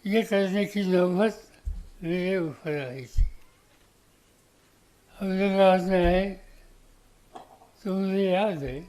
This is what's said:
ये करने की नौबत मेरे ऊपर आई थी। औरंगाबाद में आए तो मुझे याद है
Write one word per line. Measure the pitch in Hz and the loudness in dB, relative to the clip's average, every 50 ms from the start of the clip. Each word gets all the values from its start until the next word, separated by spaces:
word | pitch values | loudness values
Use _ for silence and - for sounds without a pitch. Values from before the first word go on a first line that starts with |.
| _ | _
ये | 202 202 226 | 0 0 0
करने | 214 - 208 196 196 185 185 208 202 | 0 2 0 0 2 2 0 -2 -2
की | 196 - 208 196 | -2 -2 -2 0
नौबत | 185 185 180 180 180 180 185 214 220 208 - - - - - _ - - - - - - - | 2 2 2 2 2 2 2 0 0 -2 -6 -18 -20 -20 -12 _ -10 -10 -10 -12 -18 -18 -10
मेरे | 175 165 175 180 180 185 190 185 | -6 -4 -4 -2 -2 -2 -2 -2
ऊपर | 170 156 127 - - 160 147 147 | -4 -6 -8 -10 -8 -6 -6 -6
आई | 135 127 127 135 127 | -6 -8 -10 -12 -14
थी। | 117 - - - - - - - - _ _ _ _ _ _ _ _ _ _ _ _ _ _ _ _ _ _ _ _ _ _ _ _ _ _ _ _ _ _ _ _ - | -2 2 2 2 2 0 -10 -20 -20 _ _ _ _ _ _ _ _ _ _ _ _ _ _ _ _ _ _ _ _ _ _ _ _ _ _ _ _ _ _ _ _ -12
औरंगाबाद | - 202 190 190 190 196 202 190 196 196 190 185 185 | -8 -4 -4 -2 0 0 0 4 6 6 6 6 4
में | 175 185 190 180 175 | 2 0 2 4 4
आए | 175 180 185 196 202 190 - - - - - - - - _ - _ _ _ _ _ _ _ _ _ - - - _ - _ - _ _ _ - | 4 4 2 0 -2 -8 -12 -18 -20 -20 -20 -20 -20 -20 _ -20 _ _ _ _ _ _ _ _ _ -20 -20 -20 _ -20 _ -20 _ _ _ -8
तो | 202 185 | -4 -2
मुझे | 190 196 190 190 196 196 | -2 -2 0 0 0 2
याद | 190 180 185 208 214 185 151 | 2 2 0 0 -2 -2 -4
है | 139 127 127 143 175 | -6 -8 -8 -10 -12